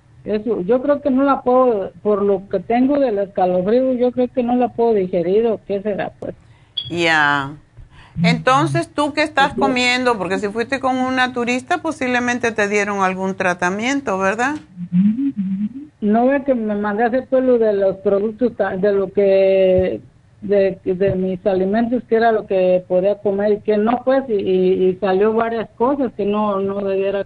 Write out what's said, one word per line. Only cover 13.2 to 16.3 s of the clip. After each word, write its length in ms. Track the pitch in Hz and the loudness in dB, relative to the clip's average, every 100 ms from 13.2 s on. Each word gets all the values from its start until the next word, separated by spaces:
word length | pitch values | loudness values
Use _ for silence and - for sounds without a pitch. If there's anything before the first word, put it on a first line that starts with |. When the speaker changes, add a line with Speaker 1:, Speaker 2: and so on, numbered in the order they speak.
| 190 190 | -4 -2
Speaker 2:
tratamiento, 840 | 190 175 180 196 233 277 277 190 | -2 0 -2 -2 -2 -2 -2 -2
¿verdad? 380 | 190 214 254 302 - 180 175 175 202 226 277 214 190 190 214 254 302 _ | -2 0 -2 -4 -10 -14 -4 0 2 0 -2 -4 -6 -4 -6 -8 -16 _
Speaker 1:
No, 320 | 208 220 247 | 0 2 2